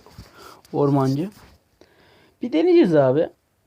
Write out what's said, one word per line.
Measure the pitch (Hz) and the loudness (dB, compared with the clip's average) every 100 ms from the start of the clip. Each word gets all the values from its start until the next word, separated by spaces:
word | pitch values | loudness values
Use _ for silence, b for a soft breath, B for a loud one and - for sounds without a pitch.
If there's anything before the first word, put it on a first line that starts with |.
| - B B B B B _ | -12 B B B B B _
ormancı. | - 143 139 131 139 190 - - _ _ _ b b b b b b | -4 -2 0 -2 -4 -8 -14 -20 _ _ _ b b b b b b
Bir | 247 | -6
deneyeceğiz | 311 349 349 233 151 | -2 2 4 4 2
abi. | 135 139 175 _ _ _ | 2 0 -4 _ _ _